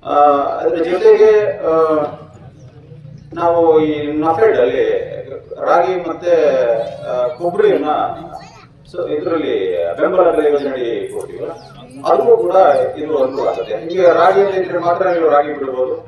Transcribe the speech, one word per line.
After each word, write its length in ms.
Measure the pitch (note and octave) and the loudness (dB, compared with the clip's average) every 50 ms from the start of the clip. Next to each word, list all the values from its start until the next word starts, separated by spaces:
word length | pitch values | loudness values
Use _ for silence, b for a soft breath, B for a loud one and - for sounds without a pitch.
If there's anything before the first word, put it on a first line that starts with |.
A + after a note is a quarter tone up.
| _ | _
ಆ, 80 | C#3 C#3+ D3 D3 D3 C#3+ C#3 C#3 C3+ - - | -2 2 4 4 4 4 2 0 -2 -4 -2
ಅದ್ರ 160 | D3 E3 E3 | -2 -2 -2
ಜೊತೆಗೆ, 800 | E3+ E3 E3+ F3+ F#3+ G#3+ A3 G#3+ G3 G#3+ A3 G#3+ G#3+ G#3 G3+ F#3+ - | 0 -2 -2 -2 2 4 4 6 6 6 6 6 4 2 0 -4 -4
ಆ, 460 | - E3 D#3+ E3 D#3+ D#3+ D#3 D3+ D3 C#3+ - - - - - - - - - - - - - - - - - - - - - - - - E3 | -2 -2 0 2 2 2 0 -2 -2 -4 -8 -12 -20 -20 -20 -20 -20 -20 -20 -20 -20 -20 -20 -20 -20 -20 -20 -20 -20 -20 -20 -20 -20 -16 -8
ನಾವು 460 | E3 E3+ E3+ E3+ E3+ E3 D#3+ D#3+ D#3 | -2 0 2 2 4 4 4 4 4
ಈ 320 | D#3 D3+ D3+ D3 D3 D3 D3+ | 4 2 -2 -4 -4 -4 -4
ನಫೆಡ್ 460 | D3+ D#3+ E3 D#3 D3 - - - B2 | -2 0 0 2 4 4 2 4 4
ಅಲ್ಲಿ 320 | B2 B2+ C3 C3 A#2 G#2+ - - - - - - - - C3+ - - - - - | 2 2 2 0 0 0 0 -2 -4 -8 -10 -12 -12 -12 -14 -16 -14 -16 -12 -8
ರಾಗಿ 480 | C3+ C3 D3+ E3+ F3 F#3 F#3 F3+ E3+ E3 | -2 0 2 2 2 0 -2 -4 -4 -6
ಮತ್ತೆ, 460 | D#3+ - F3 F3 E3+ D#3+ D3+ C#3+ C3+ C3 B2 A#2 A#2 A2 - - - - - A#2+ | -8 -6 -2 0 2 2 2 2 2 2 0 0 0 -2 -2 -6 -10 -12 -10 -6
ಆ, 180 | B2 B2 B2 | -4 -2 -2
ಕೊಬ್ಬರಿಯನ್ನ 640 | B2 B2 - E3+ F3 - G#3 G#3 G3+ F3 D3 C#3+ D3+ D3 - - - - - - - - - - - - - - - _ - - - - | -4 -4 -4 -6 -4 -2 2 2 2 2 2 0 -2 -2 -2 -2 -4 -6 -10 -12 -14 -16 -16 -18 -20 -20 -20 -20 -20 _ -20 -20 -14 -10
so 220 | F#3 F3 - D3+ | -8 -6 -4 -4
ಇದ್ರಲ್ಲಿ 680 | D3 - - E3 D#3 C#3 C3 A#2+ G2+ F#2+ F#2 F2 E2+ E2+ E2+ E2+ | -4 -4 -2 -4 -2 -2 -2 -2 -2 -2 -2 -2 -2 -4 -4 -2
ಬೆಂಬಲ 340 | F#2 - E3 F#3 F#3 F3 E3+ | -2 -2 0 2 4 4 4
ಬೆಲೆ 220 | D#3 D3+ D3+ D3 D3 | 4 2 2 2 0
ಯೋಜನೆಯಡಿ 600 | C#3+ C#3 C#3 C3 B2+ B2 A#2 A2+ G2+ F#2+ - G#2 | 0 -2 -4 -4 -4 -6 -4 -4 -6 -8 -8 -10
ಕೊಡ್ತೀವಲ್ಲ, 400 | G#2 - - - F#2 - - - - - - - - - - - - - | -10 -10 -10 -12 -12 -12 -12 -12 -14 -18 -20 -20 -20 -20 -20 -18 -10 -2
ಅದಕ್ಕೂ 300 | - E3+ - - A#3 A#3 | -2 0 0 2 2 2
ಕೂಡ 180 | F#3 F3 F3+ F3+ F#3 F#3 - - - E3+ - - | 2 2 0 2 4 4 4 4 2 0 -2 -4
ಇದು 280 | D3+ D3+ D3+ D#3 C#3+ C3 | -8 -8 -4 -2 -2 -2
ಅನುಕೂಲ 240 | C3 C3+ C#3 A#2+ - | -2 -2 -4 -4 -4
ಆಗುತ್ತೆ. 260 | - - - - A2 | -4 -4 -6 -8 -8
ಈಗ 340 | - D#3 E3 F3 F#3 F3+ E3+ | -8 -8 -6 -2 2 4 4
ರಾಗಿ 320 | D#3+ E3 E3+ F#3 G3 G3 | 4 6 4 4 4 4
ಅಂತ 140 | G3+ G3 F#3+ | 2 2 0
ಇದ್ರೆ 240 | F#3+ F3+ E3 E3+ F3 | -2 -4 -2 -4 -2
ಮಾತ್ರ 300 | E3 E3+ F3 F3 F#3+ F#3+ | 0 0 0 0 0 0
ನೀವು 200 | F3 E3+ D#3+ D#3 | 0 2 2 2
ರಾಗಿ 240 | C#3 C#3+ D3 D3+ D3 | 4 2 2 0 -4
ಬಿಡ್ಬೋದು 440 | C#3 C#3 C3 B2+ B2+ B2+ C3 D#3 - - | -6 -6 -6 -4 -4 -2 -4 -4 -8 -10